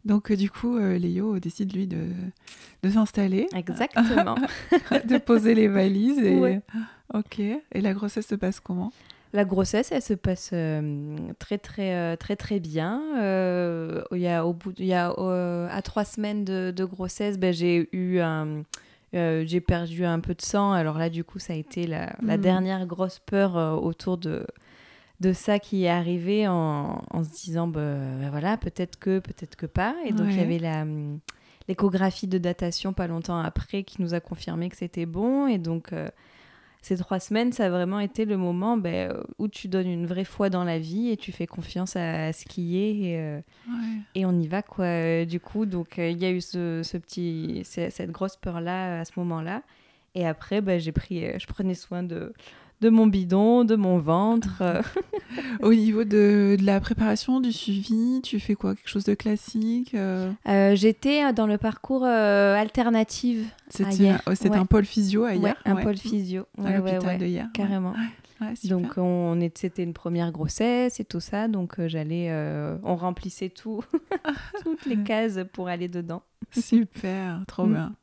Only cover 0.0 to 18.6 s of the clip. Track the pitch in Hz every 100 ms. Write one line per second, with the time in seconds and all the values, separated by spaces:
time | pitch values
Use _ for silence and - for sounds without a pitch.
0 | 214 208 - 208 196 - 240 240 196 180
1 | 175 180 214 196 175 - 196 190 190 165
2 | 165 180 185 - - - - _ 185 214
3 | 214 208 196 190 339 185 175 175 285 -
4 | 233 247 - 247 269 - - - - 269
5 | 226 254 - 233 214 226 214 196 190 196
6 | 233 285 208 185 180 190 - 220 220 -
7 | _ 214 - - 202 277 _ - 202 202
8 | 208 220 - 208 185 - - 180 202 -
9 | - - _ 202 196 190 190 214 262 294
10 | - 202 196 180 - 175 160 156 151 143
11 | 147 151 85 - - 208 - - 190 180
12 | 170 165 - 202 - 202 160 156 165 240
13 | 311 277 202 190 185 180 175 165 160 165
14 | - 180 175 170 165 170 190 185 185 180
15 | 175 - 185 180 175 175 175 196 - 214
16 | 202 - 208 208 190 190 185 180 190 190
17 | 180 - 208 196 185 170 175 170 160 185
18 | 180 180 165 156 151 151